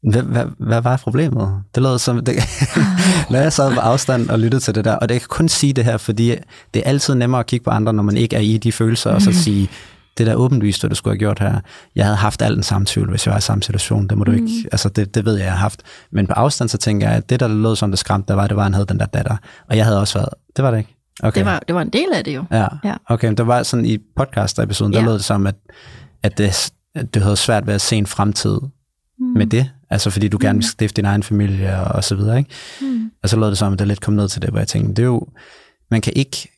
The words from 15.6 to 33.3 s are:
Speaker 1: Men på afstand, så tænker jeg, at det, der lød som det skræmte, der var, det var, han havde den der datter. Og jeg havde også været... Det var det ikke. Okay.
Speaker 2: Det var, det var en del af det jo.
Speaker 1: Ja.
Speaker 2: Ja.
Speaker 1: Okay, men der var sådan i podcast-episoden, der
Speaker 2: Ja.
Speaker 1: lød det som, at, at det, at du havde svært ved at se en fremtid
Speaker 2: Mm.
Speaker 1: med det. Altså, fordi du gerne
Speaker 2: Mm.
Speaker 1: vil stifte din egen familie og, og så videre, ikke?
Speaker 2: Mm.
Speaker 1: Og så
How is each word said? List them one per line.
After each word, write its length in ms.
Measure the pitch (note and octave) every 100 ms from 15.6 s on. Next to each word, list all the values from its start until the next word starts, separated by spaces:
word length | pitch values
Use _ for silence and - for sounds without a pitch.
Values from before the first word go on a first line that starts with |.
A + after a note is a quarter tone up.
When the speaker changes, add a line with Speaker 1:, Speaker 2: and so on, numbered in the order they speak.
| G2 - - - -
Speaker 1:
Men 140 | - F#2+
på 60 |
afstand, 360 | - C3 - A#2
så 100 | G#2+
tænker 300 | - G#2 G#2
jeg, 80 | A2
at 140 | -
det, 100 | B2+
der 80 | B2
lød 280 | G#2+ A2 A2
som 140 | G#2
det 80 | F#2+
skræmte, 300 | - G2+ G2
der 60 |
var, 120 | G2 G2
det 100 | G2+
var, 60 |
han 120 | G2+
havde 120 | F#2+ G2+
den 120 | G2
der 80 | G2+
datter. 300 | G#2+ G#2 A2 - - _
Og 60 | A2
jeg 80 |
havde 160 | A2 G#2
også 180 | G#2 -
været... 100 | G2+ - _ -
Det 80 |
var 60 | C3+
det 80 | A2+
ikke. 180 | G#2 _ _ -
Okay. 180 | G#2+ -
Speaker 2:
Det 60 | G3
var, 120 | F3+ -
det 80 |
var 80 | F3
en 80 | D#3+
del 160 | A3 F#4
af 100 | B3+
det 100 | A#2+ C3+
jo. 80 | E3+
Speaker 1:
Ja. 160 | A2 - D3
Speaker 2:
Ja. 100 | G3+ - -
Speaker 1:
Okay, 200 | A#2 A#2
men 80 | G#2+
der 60 |
var 180 | A#2 B2
sådan 220 | A#2 B2 A2+
i 120 | A2 - -
podcast-episoden, 760 | C#3 - G#2 - A2 G2+ G#2
der 60 | G#2+
Speaker 2:
Ja. 40 |
Speaker 1:
lød 80 | A#2
det 100 | A2
som, 220 | - G#2 G2
at, 80 | G2 _ - - - - _
at 160 | G#2 -
det, 340 | G#2 F#2 - _ _
at 200 | - B2+
du 60 | A2
havde 160 | G2+ G2+
svært 300 | - A2 G#2
ved 80 |
at 60 | G2+
se 160 | - A2+
en 100 | G#2
fremtid 520 | - G#2 G#2 G#2+ G2+ C3+ - _ _ _ _
Speaker 2:
Mm. 80 | B3+
Speaker 1:
med 200 | B3 A3
det. 240 | A#2 C3 - _
Altså, 200 | G#2 G#2
fordi 180 | G2+ G#2
du 100 | G2+
gerne 120 | G#2
Speaker 2:
Mm. 60 | G2+
Speaker 1:
vil 60 | -
stifte 300 | - G#2+ -
din 80 |
egen 180 | G2+ G2+
familie 580 | G2+ G#2 G2+ G2 F#2+ F#2+
og, 140 | F#2+
og 100 | -
så 100 | G2
videre, 240 | G2 G2+ A#2+
ikke? 120 | C#3 - - -
Speaker 2:
Mm. 300 | C4+ B3 A3 _
Speaker 1:
Og 60 |
så 80 | -